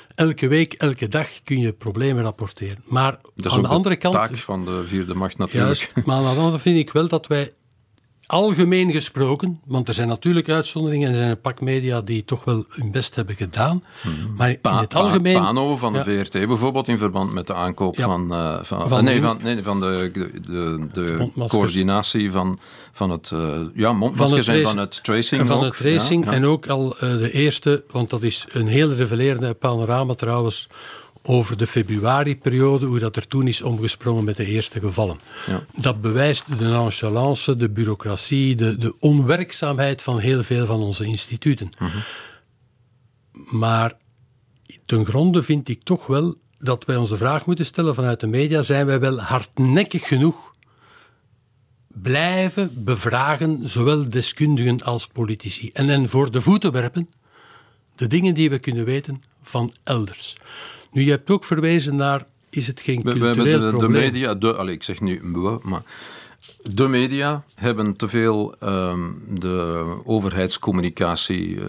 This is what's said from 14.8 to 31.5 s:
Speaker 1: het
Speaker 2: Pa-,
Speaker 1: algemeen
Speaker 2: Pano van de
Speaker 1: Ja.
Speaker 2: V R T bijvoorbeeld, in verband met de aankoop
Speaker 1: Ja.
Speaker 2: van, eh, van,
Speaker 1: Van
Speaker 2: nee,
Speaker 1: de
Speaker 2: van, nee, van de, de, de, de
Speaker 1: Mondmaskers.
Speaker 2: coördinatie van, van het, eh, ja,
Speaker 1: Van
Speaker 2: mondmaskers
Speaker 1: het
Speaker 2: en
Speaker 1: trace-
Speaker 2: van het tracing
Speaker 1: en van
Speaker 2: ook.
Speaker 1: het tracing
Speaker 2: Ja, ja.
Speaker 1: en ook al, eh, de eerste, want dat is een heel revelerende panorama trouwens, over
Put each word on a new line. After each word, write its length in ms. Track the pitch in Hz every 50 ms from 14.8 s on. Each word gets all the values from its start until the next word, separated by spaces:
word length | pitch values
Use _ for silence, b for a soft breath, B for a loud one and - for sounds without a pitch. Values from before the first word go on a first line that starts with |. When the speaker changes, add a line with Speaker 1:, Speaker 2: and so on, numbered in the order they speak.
Speaker 1:
het 80 | 107 -
Speaker 2:
Pa-, 100 | - 165
Speaker 1:
algemeen 340 | 202 208 180 185 175 180 185
Speaker 2:
Pano 420 | - 92 101 120 131 139 143 143
van 160 | 127 123 113
de 60 | 107 135
Speaker 1:
Ja. 60 | 139
Speaker 2:
V 220 | 101 104 101 95
R 20 | -
T 40 |
bijvoorbeeld, 560 | - 95 101 117 123 107 123 135 131 135 127 123
in 100 | 120 101
verband 340 | 107 98 92 95 95 104
met 140 | 101 92 87
de 80 | - 95
aankoop 420 | 87 90 92 87 - 98 90 -
Speaker 1:
Ja. 80 | - 123
Speaker 2:
van, 280 | 104 90 90 90 87 85
eh, 240 | 85 82 78 - -
van, 260 | - - 98 92 87 120
Speaker 1:
Van 160 | 123 113 120
Speaker 2:
nee, 100 | 135 127
Speaker 1:
de 60 | 117 -
Speaker 2:
van, 120 | 117 113 117
nee, 200 | 117 117 120 107
van 180 | 95 104 101 98
de, 300 | 95 95 92 92 92 90
de, 180 | 92 95 90 - - 87
de, 460 | 85 - 87 87 85 82 80 78 78 76
de 220 | - 90 87 85 82 82
Speaker 1:
Mondmaskers. 420 | 123 120 - 131 120 113 - 107
Speaker 2:
coördinatie 720 | 98 90 85 95 92 98 98 107 104 - - 110 104 98
van, 260 | 92 95 92 95 92 - B B B B B B
van 180 | B - 101 90
het, 200 | 87 80 - -
eh, 280 | 85 80 82 78 73 80 82 - 87
ja, 120 | 110 107 113
Speaker 1:
Van 80 | 117
Speaker 2:
mondmaskers 500 | 98 110 131 - 123 143 139 143 135 110
Speaker 1:
het 100 | 113 113
Speaker 2:
en 60 | 156
Speaker 1:
trace- 60 | 151 110 104
Speaker 2:
van 40 | 101
het 260 | 101 95 - - -
tracing 360 | - 104 113 113 - - -
Speaker 1:
en 60 | 135
van 100 | 120 143 131
Speaker 2:
ook. 60 | 139
Speaker 1:
het 120 | 127 -
tracing 480 | - 123 147 165 165 - - 170 170 160
Speaker 2:
Ja, 60 | 104
ja. 60 | -
Speaker 1:
en 80 | 131 135
ook 220 | 147 156 151 -
al, 320 | - 139 135 135 131 - -
eh, 20 | 131 123 123 113
de 140 | 113 120
eerste, 520 | - 139 147 147 - - - 147 143 139 - -
want 200 | - 123 120 -
dat 120 | 127 110
is 240 | 117 110 - - - -
een 180 | - 123 110
heel 260 | 107 117 139 156 151
revelerende 600 | 135 120 127 104 117 117 131 139 131 120 127 120 113
panorama 600 | - - 127 120 113 113 110 120 131 135 127 120
trouwens, 540 | - 113 117 120 120 117 113 - - - - B B B B B B B B B B
over 340 | - - 123 123 113 104